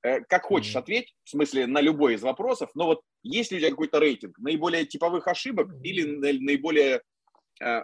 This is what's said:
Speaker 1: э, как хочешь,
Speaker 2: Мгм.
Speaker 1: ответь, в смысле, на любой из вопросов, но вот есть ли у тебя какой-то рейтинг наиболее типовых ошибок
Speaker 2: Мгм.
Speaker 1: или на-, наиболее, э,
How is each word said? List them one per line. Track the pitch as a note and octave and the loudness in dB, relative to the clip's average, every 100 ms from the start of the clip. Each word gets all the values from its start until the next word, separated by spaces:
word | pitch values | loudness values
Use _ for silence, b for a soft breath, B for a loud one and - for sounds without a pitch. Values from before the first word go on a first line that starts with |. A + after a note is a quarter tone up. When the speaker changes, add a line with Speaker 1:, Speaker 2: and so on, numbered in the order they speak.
Speaker 1:
э, | B2 C3 | -2 -2
как | - F3+ - | 0 0 2
хочешь, | F#3+ G#2+ | 0 0
Speaker 2:
Мгм. | B2 | -4
Speaker 1:
ответь, | C3 A#3 - _ | -2 -4 -4 _
в | - | -8
смысле, | C#3+ C#3+ C3 B2 | -2 0 0 0
на | C#3+ | 4
любой | D3 D3+ C#3 | 4 4 2
из | G#2+ | 2
вопросов, | B2+ C3 A#3+ B3 - | -2 -2 -2 -2 -4
но | D3 E3 | -2 0
вот | D#3+ - _ | 0 -4 _
есть | A2+ G#3 A3 | -6 -4 -2
ли | F#3 | 0
у | |
тебя | D#3 | 0
какой-то | C4+ D#3 D3 | 0 0 2
рейтинг | D3+ A#2 G2 F2+ | 2 2 -8 -10
наиболее | C3 D#3+ E3+ E3 D3 | -4 -2 0 -2 -2
типовых | D3 E3+ F3+ F#3 | -2 -2 0 -2
ошибок | F3 C4 G3+ E3+ | -4 -2 -2 -2
Speaker 2:
Мгм. | C#3 | -6
Speaker 1:
или | D3+ F#3+ | -6 -4
на-, | D3+ D3 C#3+ C3+ | -4 -2 0 0
наиболее, | C3+ C#3+ D#3 D3+ C#3 B2 - _ _ _ _ - | 0 0 2 4 4 2 -4 _ _ _ _ -8
э, | A#2+ A#2 | -4 -4